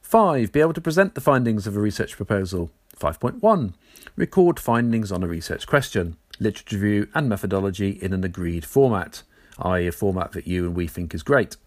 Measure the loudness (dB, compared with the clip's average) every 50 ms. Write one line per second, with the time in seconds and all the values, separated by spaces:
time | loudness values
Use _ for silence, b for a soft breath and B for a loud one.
0 | _ 4 4 6 6 6 4 2 0 0 2 2 2 2 2 -2 -4 0 2 4
1 | 2 2 2 -2 2 2 2 4 4 2 0 0 -2 -2 -2 0 0 0 0 -2
2 | -6 -6 -6 -10 -4 -2 0 0 0 -2 -4 -4 -6 -6 _ _ _ _ -18 -4
3 | -4 -4 -4 -2 -4 -6 -4 2 2 4 4 4 0 -4 -6 B B B B B
4 | B B B -4 -4 0 4 4 4 4 4 0 0 0 0 2 2 2 0 0
5 | -2 -2 -4 -4 -4 -4 -4 -6 -6 -6 -8 -8 -4 0 0 0 0 0 -2 -2
6 | -2 -2 -6 _ _ _ -10 -2 -2 -2 -2 -2 -10 -6 -4 0 2 2 2 2
7 | 0 0 -2 -2 0 0 -2 -2 -2 -2 -2 0 0 0 -2 -2 -2 -2 -2 -4
8 | -4 -4 -2 -2 -4 -4 -6 -4 -4 -4 -4 -4 -6 0 4 4 4 6 4 0
9 | -2 -6 -12 -18 -20 b b b b b b b -4 0 0 0 0 -2 -4 -2
10 | -2 -2 -2 -2 -4 -6 -8 -10 -6 -4 -4 -2 -2 -2 -2 -4 -4 -4 -6 -8
11 | -8 -8 -8 -10 -2 2 2 2 2 0 -6 -20 _